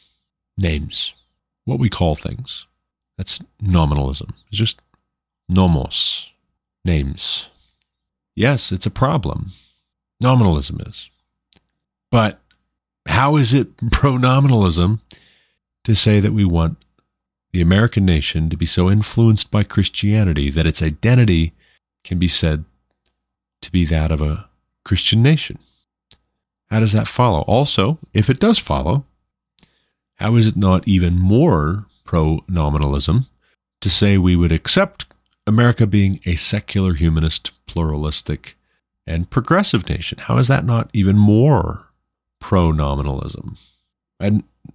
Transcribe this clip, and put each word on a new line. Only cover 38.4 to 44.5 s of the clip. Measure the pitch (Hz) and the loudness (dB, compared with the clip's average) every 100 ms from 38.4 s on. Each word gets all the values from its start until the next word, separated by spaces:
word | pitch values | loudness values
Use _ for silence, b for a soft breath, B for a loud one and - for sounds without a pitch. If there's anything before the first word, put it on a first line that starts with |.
| - - _ _ _ _ - | -12 -20 _ _ _ _ -8
and | 82 87 | -6 -4
progressive | 131 117 180 202 104 - | -4 0 0 0 -2 -4
nation? | - - - | -8 -8 -10
How | - 120 | -2 0
is | 123 | 2
that | 135 | 0
not | 120 117 - | 0 -2 -2
even | 107 95 104 | 0 2 4
more | 104 107 143 117 - - - _ _ _ _ _ | 4 4 4 2 0 -6 -14 _ _ _ _ _
pro-nominalism? | - 98 85 78 71 71 71 67 69 - - - _ _ _ _ _ - | -2 2 2 2 -2 -2 -4 -6 -8 -14 -16 -18 _ _ _ _ _ -6
And | 101 104 - | -2 -2 -4